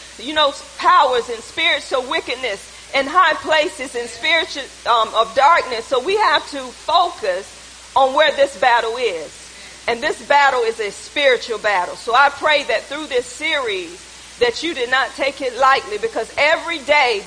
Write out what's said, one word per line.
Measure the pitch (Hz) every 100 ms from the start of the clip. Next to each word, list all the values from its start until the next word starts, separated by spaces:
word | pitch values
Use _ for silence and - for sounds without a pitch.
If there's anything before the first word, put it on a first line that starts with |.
| - -
you | 226
know, | 311 294 277 - -
powers | 359 359 294 247 233
and | 226
spiritual | - - 330 294 - 269
wickedness | 254 320 - 247 254 202 - - -
in | 269 269
high | 339 339
places | 302 269 311 302 - 262
and | 240 240
spiritual, | - 311 330 349 294 254 - -
um, | 233 220
of | 208 226
darkness. | - 269 339 254 226
So | 233 254
we | 254 415
have | 403 311 -
to | 285
focus | 254 - - 339 349 - 208 180 202 - - - -
on | - 269
where | 269 302
this | 277 277 -
battle | 262 233 226 233
is. | 240 170 143 - - - - - -
And | 233
this | 294 -
battle | 226 285 277 254
is | 226 226
a | 208
spiritual | 190 - 302 277 233 240 220
battle. | 208 190 180 139
So | -
I | 233 285
pray | 277 311 302
that | 254 220
through | - 285 302
this | 254 -
series | - 311 311 240 196 170 180 - - - -
that | 240 233
you | 320
did | 285 240
not | 262 240
take | - 277 285
it | 269 220
lightly, | 269 269 190 208
because | 226 240 220 -
every | 285 330 320 339
day | 262 294 254 208